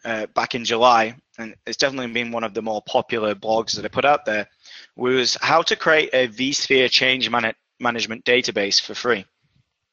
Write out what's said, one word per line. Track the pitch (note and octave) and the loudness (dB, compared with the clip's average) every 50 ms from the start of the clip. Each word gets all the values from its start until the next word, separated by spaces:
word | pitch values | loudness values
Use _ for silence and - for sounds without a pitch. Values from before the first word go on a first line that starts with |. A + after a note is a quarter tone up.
| - | -8
uh, | A#2 A2+ A2 G#2+ | -6 -6 -6 -6
back | - _ A#2+ A#2 - - | -4 _ -2 -2 -2 -4
in | A#2+ A#2 | -6 -4
July, | A2+ A#2 A2+ B2 B2+ A#2+ A2+ A2 A2+ A#2+ - _ _ _ - | -2 2 4 6 6 6 6 4 0 -4 -10 _ _ _ -14
and | A2+ A2 - _ _ | -14 -14 -14 _ _
it's | A2+ A2+ | -10 -2
definitely | - C#3+ C3+ C3+ C3+ B2 A#2 | -2 -2 -2 -2 -4 -8 -6
been | A2+ A#2+ A#2+ A#2 | -4 -6 -6 -4
one | A#2 A2+ A2+ | -4 -4 -4
of | G#2+ G2 | -4 -6
the | A2+ | -6
more | G#2+ A2+ G#2+ G#2 | -4 -4 -4 -6
popular | - - - B2 - - B2 A2+ G#2+ G#2+ G#2 | -4 -2 -2 -2 0 0 -2 -2 -2 -2 -4
blogs | G2 G#2 A2 A2 A2+ A2 - - | -4 -2 -2 -2 -2 -2 -4 -6
that | G#2 G2 | -8 -8
I | G#2 | -6
put | - C3 B2+ | -2 0 2
out | C#3+ D3 C#3 - | 2 2 2 0
there, | G#2+ G#2+ G#2 G2+ - _ _ _ - - - - _ _ | -2 -4 -4 -4 -8 _ _ _ -20 -20 -20 -20 _ _
was | - B2 B2+ C3 C3 A#2+ A2+ - - | -4 -2 0 2 2 0 0 -2 -2
how | - C3+ D3+ E3+ | 0 2 2 2
to | E3 - A3 | 2 0 -2
create | - - E3+ D#3 D#3 D3+ - | 0 2 2 4 2 2 2
a | - C3 B2+ A#2 | 0 0 0 0
vSphere | G#2 A#2+ C3 C#3 C#3+ - - - C3+ C3 B2+ A#2+ | -2 -4 -4 -2 -2 -4 0 2 4 4 4 4
change | - - C3+ B2+ C3 C3 A#2 A2+ | 2 2 2 2 2 0 -2 -2
man-, | A#2+ A#2+ A2+ A2+ - - _ _ _ _ | 0 0 0 -2 -4 -8 _ _ _ _
management | B2 A#2+ A#2 A2+ G#2 G#2 A2+ - - | -2 -2 -2 -2 -6 -6 -8 -6 0
database | B2 B2 B2+ B2 A#2+ F#2 G#2+ G2 G2 - - | 2 2 2 2 0 -2 -2 -2 0 0 0
for | - - G#2 | -2 -2 -8
free. | - - B2 A2+ G2 F#2 _ _ _ _ _ _ _ _ _ _ _ _ _ | -4 -2 -2 -2 -2 -4 _ _ _ _ _ _ _ _ _ _ _ _ _